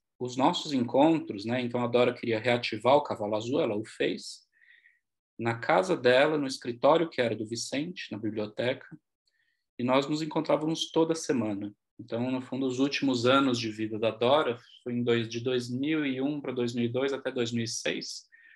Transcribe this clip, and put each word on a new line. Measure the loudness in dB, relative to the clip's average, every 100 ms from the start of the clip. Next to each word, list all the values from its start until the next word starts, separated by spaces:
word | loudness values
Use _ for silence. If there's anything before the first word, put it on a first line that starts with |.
| _ -10
os | -6 0
nossos | 2 2 0
encontros, | -2 2 6 6 4 -2 -8 -4
né, | -2
então | -2 -2
a | 2
Dora | 4 4
queria | 2 -2 -2
reativar | 0 0 -2 -2 4 4
o |
Cavalo | 4 -4 -4 -4
Azul, | -2 -2
ela | 0 -2
o | -6
fez, | -4 -4 -4 -10 -16 _ _ _ _ _ _ _ _ _ -6
na | -4 -2
casa | 2 2 2 2
dela, | 4 6 6 2
no | -2
escritório | -6 -8 2 4 4 2
que | 0
era | -2
do | -2 -6
Vicente, | -8 -6 -4 -6 -8 -10
na | -8
biblioteca, | -6 -4 -6 -4 -2 -2 -8 -20 _ _ _ _ _ _ _ -4
e |
nós | 2 2 2
nos | -2
encontrávamos | -2 -2 0 0 0 -4 0
toda | 2 2 0
semana. | -2 0 0 -4 -6 -12 _ -20
Então, | -8 -4 -2
no | -4
fundo, | -4 -4 -2
os | 0
últimos | 0 0 0 2 4
anos | 4 4 2
de | -2
vida | -4 -6 -2
da | -2
Dora, | 2 4 4 2 -2 -8 _
foi | -6
em | -2
dois, | 2 2 0
de | -4
dois | -2 -2 -2
mil | -4 -2 0 0
e | -2
um | -2 -4
pra | -6
dois | -2 -2
mil | 0
e | -2
dois | 0 -2
até | -2 -4
dois | -4 -2
mil | -2
e | -4
seis, | -4 -4 -6 -8 -12 -16 _ -20